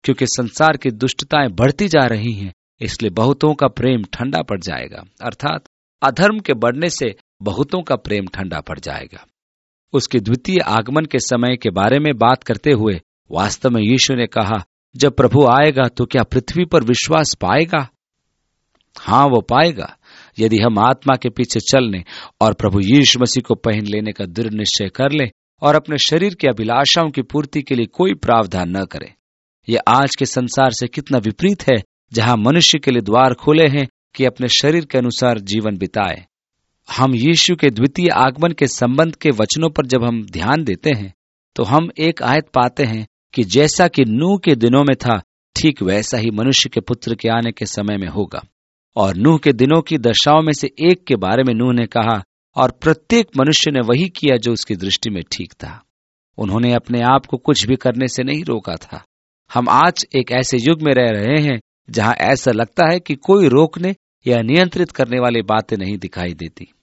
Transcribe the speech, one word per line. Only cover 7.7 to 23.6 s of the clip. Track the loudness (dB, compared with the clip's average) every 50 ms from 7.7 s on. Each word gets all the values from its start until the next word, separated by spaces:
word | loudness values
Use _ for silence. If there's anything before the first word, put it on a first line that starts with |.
| -4 -6
का | -2 -2 -4
प्रेम | -4 -2 -4 -4 -4 -4
ठंडा | -6 -8 -10 -10 -8 -8 -10
पड़ | -10 -10 -12 -12
जाएगा। | -10 -12 -12 -12 -12 -16 -20 -20 -20 _ _ _ _ _ _ _ _ _ _ _ _ -4
उसके | -4 -2 -2 0 -2 -2
द्वितीय | 0 0 -4 -2 -2 -2 -2 -2
आगमन | -2 0 -2 -2 -2 -2 -2 -2 -2
के | -2 -4 -4
समय | -2 -2 -2 0 0 -2 -2
के | -2 -4 -4
बारे | -2 0 2 2 2 2
में | 0 0 0 2
बात | 2 2 2 0
करते | -2 -6 -6 -2 2 2
हुए | 2 2 2 -2 -2 -4 _ _ _ _ _ -8
वास्तव | -4 -4 -2 -2 -4 -2 -2 0
में | 0 2
यीशु | 2 2 2 2 2 0 0
ने | -2 -4
कहा, | -4 -2 -2 -2 -2 -2 -4 -6 _ _ _ _ _ -2
"जब | 0 0 2 4
प्रभु | 4 2 4 4 4 6
आएगा | 6 6 6 4 4 2 2 0 0
तो | 0 -4 -4
क्या | -2 0 -2
पृथ्वी | 0 0 -2 -4 -4 -2 -4 -4 -2
पर | 2 0 0 2
विश्वास | 2 -2 -2 0 0 0 0 0 -2 -4 -4
पाएगा?" | -2 0 0 0 0 0 -2 -4 -4 -6 _ _ _ _ _ _ _ _ _ _ _ _ _ _ _ _ _ _ _ _ _ -14
हाँ, | -4 2 4 4 4
वो | 4 4 2
पाएगा, | 0 2 0 2 2 0 -2 -6 -12 -14 -16 _ _ _ -20 -20 -20 _ -4 -2
यदि | 0 2 2 4
हम | 2 2 2 4
आत्मा | 2 2 2 0 0 0 0
के | 0 -2 -6
पीछे | -4 -4 -4 -2 -2 -4
चलने | -2 2 2 2 2 0 -4 -6 -10 -12 -18 -20 -20 -14 _ 0
और | 0 0 2
प्रभु | 0 -2 0 0 2
यीशु | 2 6 6 6 6 4 2 2
मसीह | 0 0 0 -4
को | 0 -2 -2
पहन | -2